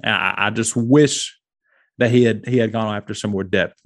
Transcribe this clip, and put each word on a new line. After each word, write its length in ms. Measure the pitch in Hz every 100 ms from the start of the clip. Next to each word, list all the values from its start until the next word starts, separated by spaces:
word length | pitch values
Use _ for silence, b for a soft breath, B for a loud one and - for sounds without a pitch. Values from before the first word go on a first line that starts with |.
and 120 | 113 104
I, 200 | 95 98
I 120 | 101
just 240 | 110 113 120
wish 640 | 117 143 143 - - - _ _ _ _ _ -
that 120 | 120
he 140 | 123 120
had, 240 | 107 123
he 80 | 123
had 160 | 113
gone 240 | 113 110 104
after 180 | - -
some 160 | 107
more 140 | 101 92
depth. 340 | 95 82 _